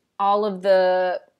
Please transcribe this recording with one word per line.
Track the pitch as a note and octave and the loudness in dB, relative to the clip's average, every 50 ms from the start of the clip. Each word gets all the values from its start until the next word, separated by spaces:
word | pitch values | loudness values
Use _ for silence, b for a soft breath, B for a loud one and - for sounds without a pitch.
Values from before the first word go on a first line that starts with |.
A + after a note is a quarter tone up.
| _ _ _ - | _ _ _ -4
all | G3 G3 G3+ G#3 G#3+ | -2 0 0 0 -2
of | G#3+ F#3+ F#3 | -4 -6 -4
the, | F3+ G3 F#3+ F#3 F#3 F#3 F#3 F#3 F#3 F#3 F3 - - _ _ | 0 2 2 4 4 2 2 0 0 -2 -4 -6 -10 _ _